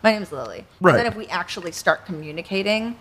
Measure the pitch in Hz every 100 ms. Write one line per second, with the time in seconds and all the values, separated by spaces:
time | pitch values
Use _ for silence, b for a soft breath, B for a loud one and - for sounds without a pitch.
0 | 220 214 190 139 113 90 - _ 185 220
1 | 240 214 220 180 180 - 170 - - 156
2 | - 165 151 156 175 196 196 214 226 233